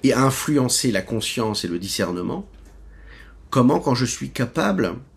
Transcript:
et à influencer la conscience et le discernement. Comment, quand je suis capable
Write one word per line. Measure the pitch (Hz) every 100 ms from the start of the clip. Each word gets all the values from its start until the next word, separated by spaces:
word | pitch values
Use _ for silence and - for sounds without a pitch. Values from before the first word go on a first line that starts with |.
et | 135
à | 120
influencer | 135 131 - 147 127 - 127
la | 101
conscience | 92 113 110 - 110 104
et | 90
le | 85
discernement. | 95 - 90 90 90 156 196 - - - - - - - - - -
Comment, | 135 123 147
quand | - 123
je | 123
suis | - 135
capable | - 120 - 196 190 95 104 -